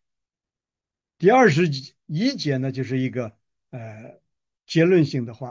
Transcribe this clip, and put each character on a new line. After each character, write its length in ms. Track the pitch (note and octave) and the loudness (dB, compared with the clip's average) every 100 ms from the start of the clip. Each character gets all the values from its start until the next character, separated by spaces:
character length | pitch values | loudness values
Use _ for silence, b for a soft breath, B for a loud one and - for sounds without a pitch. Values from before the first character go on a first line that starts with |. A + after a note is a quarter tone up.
| _ _ _ _ _ _ _ _ _ _ _ - | _ _ _ _ _ _ _ _ _ _ _ 0
第 140 | F3 | 4
二 180 | C4 A3 | 6 6
十 180 | C#3+ F3 C3+ - _ - | 4 0 -2 -10 _ -10
一 300 | D#3 B3+ A#3+ | -4 -4 -2
节 220 | D3+ C3 | -4 -4
呢， 120 | C3 | -4
就 140 | A#2+ | -6
是 160 | A#2+ C3 | -4 -4
一 100 | B2+ | -4
个， 260 | B2 A2 - _ _ _ | -6 -10 -12 _ _ _
呃， 500 | B2 A2 G#2+ A#2+ - _ _ _ _ - | -16 -16 -18 -20 -20 _ _ _ _ -4
结 180 | D#3+ | 0
论 200 | F3 F3+ | 4 4
性 200 | D3 C3+ | 2 -2
的 100 | A#2 | -8
话 140 | A2+ B2 | -12 -16